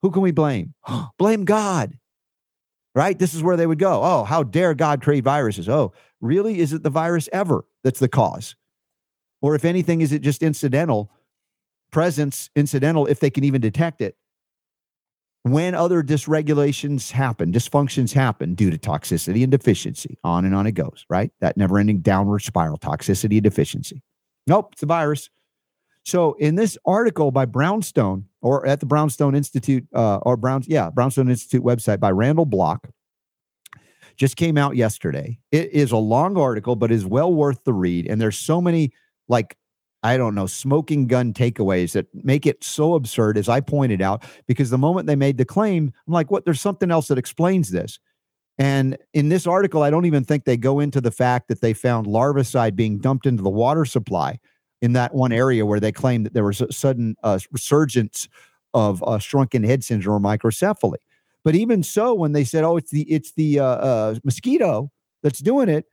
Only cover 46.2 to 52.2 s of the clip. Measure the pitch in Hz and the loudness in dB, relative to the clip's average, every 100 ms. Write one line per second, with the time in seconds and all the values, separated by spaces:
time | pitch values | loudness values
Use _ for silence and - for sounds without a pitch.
46.2 | 151 196 175 151 202 196 185 165 147 131 | 0 -2 0 -2 -2 -2 0 0 2 -2
47.2 | - - 170 190 117 90 - - _ _ | -2 -2 0 2 0 -4 -6 -14 _ _
48.2 | _ _ _ - 139 135 131 131 _ 151 | _ _ _ -2 0 2 0 -2 _ 0
49.2 | 147 180 175 180 196 160 147 156 175 147 | 2 2 2 0 2 2 2 2 2 0
50.2 | 123 147 - 120 127 139 147 139 120 - | 0 -2 0 0 2 0 0 0 -2 0
51.2 | 123 123 - 113 117 107 127 117 104 107 | 0 0 -2 -2 -2 0 0 -2 0 0